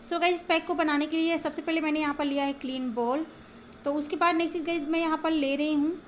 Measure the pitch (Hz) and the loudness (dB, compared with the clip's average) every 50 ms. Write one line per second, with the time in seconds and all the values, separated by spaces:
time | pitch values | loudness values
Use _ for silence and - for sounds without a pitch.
0 | - - 339 339 330 349 359 349 - - 339 320 330 - 349 302 330 302 294 285 | -6 -4 -2 2 2 2 2 2 2 2 0 0 2 0 0 0 2 2 2 2
1 | 294 302 311 320 320 330 339 320 320 320 302 - 302 - 320 330 302 311 302 311 | 2 0 0 0 2 2 2 2 0 -2 -4 -4 -4 0 0 0 2 2 0 2
2 | 302 294 285 294 294 285 277 285 277 277 277 277 - 254 262 262 254 254 220 233 | 0 0 0 0 0 0 0 0 0 0 -2 -4 -4 -6 -4 -4 -4 -4 -2 0
3 | 233 233 254 294 320 320 - - - - - - - - - - - 285 285 302 | 0 0 0 0 -2 -4 -10 -20 -20 -20 -20 -20 -20 -20 -20 -6 -4 -2 0 0
4 | 285 294 - 311 349 339 359 330 339 330 339 359 302 339 339 339 285 285 320 330 | -2 -2 0 2 2 4 4 2 0 0 -2 -4 -2 -2 -2 -2 0 0 0 0
5 | 330 320 311 320 311 320 320 311 285 269 277 285 294 302 302 294 285 311 349 339 | 2 2 0 0 0 0 0 2 2 0 0 0 0 2 2 2 2 0 0 -4
6 | - | -10